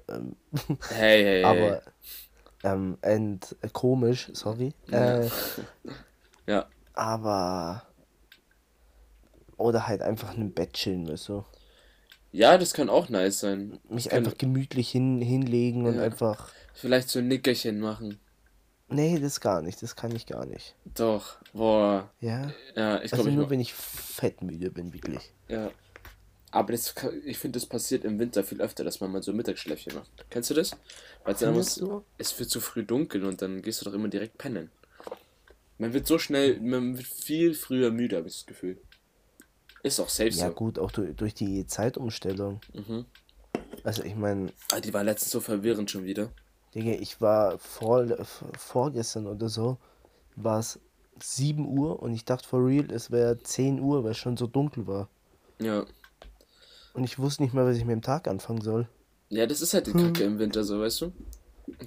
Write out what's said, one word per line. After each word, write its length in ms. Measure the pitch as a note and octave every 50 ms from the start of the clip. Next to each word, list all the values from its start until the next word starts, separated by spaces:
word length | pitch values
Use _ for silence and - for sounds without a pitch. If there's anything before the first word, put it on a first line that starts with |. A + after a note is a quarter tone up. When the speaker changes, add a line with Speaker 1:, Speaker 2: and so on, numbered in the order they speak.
| - -
Speaker 1:
ähm, 260 | - A#1+ A#1+ B1+ - - _ _
<laughs> 240 | - C#3+ - - D3 - - -
Speaker 2:
Hey, 340 | A2+ A2+ A2 G#2+ A2 G#2+ G2+
hey, 0 |
hey. 200 | G2+ G2 F#2 F#2
Speaker 1:
aber, 380 | G#2 A2 F2 F2 G2+ G2 - - - - _ - - - - - - _ _ - - _ _ -
ähm, 340 | G2 G2 F#2+ F#2+ F#2 F2+ -
end-, 540 | - - G#2+ A2 A2 G#2 G2+ F#2+ - - - -
äh, 80 | - A2+
komisch, 580 | - - - B2 B2+ C3 A#2+ A#2 B2 B2 - - -
sorry. 400 | - - G#2+ A2 A#2 B2+ C3+ - _ -
Speaker 2:
Ja. 340 | - - A#2+ B2 B2 B2 A#2+
Speaker 1:
Äh, 80 | A#2 A#2 - - - - - - G#2+ - - _ - - - - - _ _ _ _ _ _ _ _ -
Speaker 2:
Ja. 180 | G#2 G2 - - _ _ _ _ -
Speaker 1:
Aber, 880 | - - A2 A2+ A2 A2 A2 G#2 G2 F#2 F2+ F#2 F#2 E2 E2+ F#2 A#2 - - _ _ _ _ _ _ _ - - _ _ _ _ _ _ _ _ _ _ _ _ _ - _ _ _ _ _ _ _ _ - -
oder 300 | - G#2 A#2+ A#2 A2+ A2
halt 140 | A#2+ G#2+ -
einfach 320 | - - A2 A2 - G#2 F#2+
in 80 | A2+
einem 100 | G#2+ G2 F2+
Bett 200 | - E2 - -
chillen, 340 | - - G#2 F#2+ F2+ E2+
weißt 220 | D#2+ D2+ - - -
du? 160 | G2+ G2+ F#2+ - - - - _ _ _ _ _ _ _ _ - - _ _ _
Speaker 2:
Ja, 260 | - F#2 A2 C3 F3
das 160 | F#3 F3+ E3 -
kann 160 | - C#3+ G2
auch 200 | A2 D#3 F3 -
nice 300 | A#2 F#2+ F#2 G2 G2 -
sein. 400 | - G2+ G2 G2 G2+ G#2 - - _ -
Speaker 1:
Mich 160 | - A#2+ A#2+
Speaker 2:
Das 40 | -
kann 80 | -
Speaker 1:
einfach 200 | A#2+ A#2+ A2+ -
gemütlich 520 | - - C3 C3 C3 C3+ - - B2+ A#2+ -
hin-, 320 | - B2 B2+ C3 C3 B2
hinlegen 640 | A#2+ A#2+ B2+ C3 C3+ B2 A#2+ A#2+ A#2+ B2 A#2 B2 A#2+
und 120 | A#2 A#2+
Speaker 2:
Ja. 60 | A#2+ A#2
Speaker 1:
einfach 480 | A2+ A2 - A#2+ A2+ G#2+ - - - - - - - -
Speaker 2:
Vielleicht 360 | - - B2 B2+ B2+ B2+ B2+
so 100 | - B2+
ein 80 | B2
Nickerchen 520 | B2 C3+ C3 C3 C3 B2 A#2+ - A#2 G#2+ G#2
machen. 400 | G#2+ G#2+ A2 A2 A2+ G#2 G2+ - _ _ _ _ _ _ _ _ _ _ _ _ _
Speaker 1:
Nee, 320 | - B2+ C#3+ D3 D#3+ F3 D#3
das 200 | C#3 C#3+ - -
gar 200 | - A2+ G2 E2+
nicht, 220 | D#2 F2 G#2+ - -
das 120 | A#2 -
kann 200 | - - A#2 A#2
ich 100 | A2+ -
gar 220 | - - A#1 B1+
nicht. 280 | B1+ G1+ - - - - _ - - -
Speaker 2:
Doch, 420 | - A#2 A2+ A2 G2+ - - - - - - -
boah. 560 | G#2 A2+ A2 G#2+ G#2+ G#2 G2+ G2+ G2 F#2+ G#2+ _ -
Speaker 1:
Ja? 320 | - A#2 A2+ B2+ C#3 C#3+ D3 - - C3+ -
Speaker 2:
Ja, 260 | A2 A2 G#2+ G#2 F#2+ -
ich 80 | G#2+
Speaker 1:
Also 120 | - B2 A2+
Speaker 2:
glaub, 40 |
ich 80 | A2 C#3+
Speaker 1:
nur, 100 | C#3+ D3
Speaker 2:
ma- 40 | C#3
Speaker 1:
wenn 80 | C#3 B2+
ich 140 | A#2+ - -
fett 640 | - - - - - - - - - - G#2+ - -
müde 300 | F#2+ F2+ D#2+ E2 F2+ F#2
bin, 220 | - F2 F2 F2 -
wirklich. 380 | F2+ - - C#2+ A#1+ - - _ _ _
Speaker 2:
Ja. 240 | - A2+ A2 G#2+ G2+ - _ _ _ - - - - - - _ _ _ _ _ _
Aber 200 | - A2 G#2+ G2+
das 240 | A#2 A#2 - - -
ka-, 160 | - - - - - -
ich 140 | C#3+ A2+
find, 180 | - - D3+ A#2+
das 120 | B2 -
passiert 360 | - - A#2 - - C3+ A#2+ -
im 140 | G#2+ G#2+
Winter 260 | G#2 A#2+ A#2+ A#2+ G2+ G2
viel 160 | - - -
öfter, 220 | - A2+ - - -
dass 160 | E2 - -
man 100 | G2 F#2+
mal 100 | F#2+ F#2+
so 120 | F#2 - G2
Mittagsschläfchen 600 | A2 A#2+ G#2+ F#2 - - - D2+ - - - -
macht. 160 | D2 - - - - - -
Kennst 180 | - A#2+ A#2+ -
du 60 | C#3+
das? 160 | D3+ E3 - - - _ - - - - - - - -
Weil 120 | - G2+
dann 180 | - A2+ A2+ -
Speaker 1:
Findest 240 | - F#3 F3+ -
Speaker 2:
muss, 120 | - - -
Speaker 1:
du? 140 | G2+ G#2 - _ _
Speaker 2:
es 220 | - - - - -
wird 100 | A#2+ A2+
zu 100 | - B2
früh 240 | - - - A#2+ G#2
dunkel 420 | G2+ A2+ C3+ E3 D#3+ - G2+ F#2+
und 180 | G2 F#2 F2+ G2
dann 180 | F#2+ F#2+ F#2+
gehst 200 | F#2 G#2+ A2 -
du 40 | -
doch 80 | G2+ G2+
immer 140 | G2+ G#2+
direkt 320 | G#2 G2 G2 G#2 A2 - -
pennen. 320 | - C3+ A#2 F2+ D#2+ E2 _ _ _ _ _ - - - - - _ _ _ _ _ - - _ _ _ _
Man 160 | - G#2 A#2 A#2+
wird 140 | C#3+ C#3
so 100 | - D#3
schnell, 420 | E3 - - D3 C#3 C#3 C#3 - -
man 380 | A2 A#2+ B2+ B2+ B2 B2 B2+
wird 100 | B2+ B2+
viel 460 | - - - - - D#3 D#3+ E3+ E3+ D#3
früher 380 | D3+ - - C3 B2+ B2+ A#2
müde, 260 | A2+ A#2 A#2+ A2+ G2+
hab 80 | F2 E2
ich 80 | F2+ -
das 120 | - -
Gefühl. 340 | - - - - F#2 F#2 - - - - _ _ _ _ _ _ _ _ _ - _ _ _ _ - - - -
Ist 160 | C3+ C3+ -
auch 100 | F2+ -
safe 220 | - - A2 A#2
Speaker 1:
Ja, 180 | G#2+ E2+ F2 F2+
Speaker 2:
so. 40 | -
Speaker 1:
gut, 240 | - A2+ A2+ - -
auch 120 | E2+ G2+
du-, 220 | - - G2 D#2+ -
durch 200 | - G#2+ G#2+ -
die 300 | - A2+ G2 F#2+ G2 F#2
Zeitumstellung. 920 | - - - G2+ B2 - - C3+ A#2 G#2+ - - F#2 G2 G2 G2+ G2+ G2 G#2 - - -
Speaker 2:
Mhm. 320 | - G2+ G#2 A2+ A2+ B2 - - - _ _ _ - - _ - - - - - - -
Speaker 1:
Also, 200 | A2 G#2+ G#2+ -
ich 120 | - G#2
mein 360 | A2 G#2 G#2 G2+ G2 F#2+ F2+ - - - -
Speaker 2:
Ah, 80 | - -
die 120 | - G#2+ G2+
war 100 | G2+ G2+
letztens 280 | G#2+ G#2+ - - -
so 80 | - A#2+
verwirrend 500 | A2+ - A2+ G2+ G2+ A#2 A#2 G#2 G#2 G2+
schon 120 | - G2+ F#2
wieder. 280 | F#2 F#2+ G2+ G#2 A#2+ - - _ _ _ _ _ _ -
Speaker 1:
Digga, 160 | A2+ A2 A#2
ich 300 | A2 - G2+ - - -
war 360 | A2+ G#2 G#2+ G#2+ G#2+ F#2+ F2 E2+
vor-, 480 | - - - - A#2 A2 A#2+ B2+ A#2+ A#2 A#2 - F#2
v-, 200 | - - - - - -
vorgestern 680 | - - - - B2+ B2 D3+ C#3 A#2+ A2+ - - A2+ G#2+
oder 200 | G2+ G#2+ G2+ A2+ A2
so, 280 | G#2+ A2 A2 B2 C3 - _ _ _ _ _ _ _ _ _ _ -
war's 440 | - G#2+ A2+ A2 A2 A2+ - - - _ _ _ _ _ _ _ -
sieben 460 | - - - - C3+ D3 D3+ D3+ C#3+
Uhr 340 | - - C#3 C#3+ D#3+ F3 -
und 120 | - A#2+ A#2
ich 120 | A2+ -
dachte 220 | - B2+ B2+ -
for 180 | - - B2+ B2+
real, 260 | B2+ C3+ D3 C#3+ -
es 180 | - A#2 - -
wär 300 | A#2+ A#2+ A#2+ A#2 A#2+ A#2 -
zehn 360 | - - - C3 C3+ C#3 B2+
Uhr, 240 | C3 C#3 D3 C#3 A#2
weil 80 | A2
es 60 | A2
schon 200 | - - B2+ B2
so 100 | A2+ A#2+
dunkel 380 | A2+ - C3+ C#3+ D3+ - B2 G2+
war. 220 | F#2+ G2 G2 G2+ - _ _ _ _ _ _ _ _ _ -
Speaker 2:
Ja. 260 | A2+ A2 G#2+ G#2 - - - _ - - _ - - - - _ _ _ _ _ - - - - - - -
Speaker 1:
Und 100 | B2 B2+
ich 120 | A#2+ - -
wusste 240 | C3 C#3+ C#3+ - D3
nicht 100 | B2+ A#2+
mehr, 120 | C3+ B2+
was 120 | B2 B2
ich 80 | A#2 A#2
mit 80 | A#2+ A#2
dem 80 | A2+
Tag 260 | A2+ C3 C3 D#3+ -
anfangen 340 | - G2 G2 - - A#2 A2+
soll. 260 | G#2 A2 A2 A2+ A#2+ A#2 _ _ _ _ _ _ _ -
Speaker 2:
Ja, 160 | G#2 G#2+ A#2
das 160 | A2+ D3 D3
ist 120 | D#3 - -
halt 140 | F#3 -
die 60 | A2 G#2
Speaker 1:
Hm. 80 | F3 F3
Speaker 2:
Kacke 200 | E3+ E3+ E3+ G#2
im 160 | G2+ G#2+ G#2
Winter 240 | A2 G#2 G#2 A2 G#2+
so, 160 | G2+ G#2 G#2
weißt 220 | G#2+ A2+ - -
du? 100 | D#3+ F3 F3+ - - - - - _ - - - - - - - B2